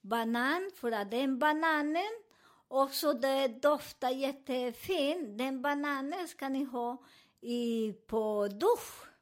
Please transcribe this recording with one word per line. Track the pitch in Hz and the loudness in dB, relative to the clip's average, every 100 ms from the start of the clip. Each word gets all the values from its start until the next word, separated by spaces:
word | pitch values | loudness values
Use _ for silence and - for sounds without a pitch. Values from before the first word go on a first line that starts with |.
Banan, | 196 233 226 233 254 330 392 | -2 -2 0 0 2 0 -2
för | - 240 | -4 -2
att | 220 202 | -2 -2
den | 233 277 262 | 0 0 2
bananen | 302 311 320 302 294 320 403 453 - _ - - _ | 2 4 2 2 2 0 -2 -6 -14 _ -20 -20 _
också | 262 269 269 311 | 2 2 2 0
det | 277 269 269 269 | 2 2 2 0
doftar | 226 285 294 - - 254 | 2 4 4 0 -4 -2
jättefint. | 262 269 277 - 254 247 233 - 359 277 349 277 208 | 0 -2 -4 -4 -2 -2 -6 -2 0 2 0 -4 -4
Den | 254 269 | -4 -2
bananen | 262 285 294 277 269 359 330 | 0 0 0 -2 -4 -4 -6
ska | - 269 | -6 -2
ni | 269 | -2
ha | 277 247 240 262 - - _ _ | -2 -2 -4 -4 -12 -20 _ _
i, | 233 240 240 226 220 | -4 0 0 0 0
på | 196 _ 220 214 208 202 | -4 _ 0 2 2 0
dusch. | 202 349 466 - - - - | 2 4 4 0 -14 -20 -20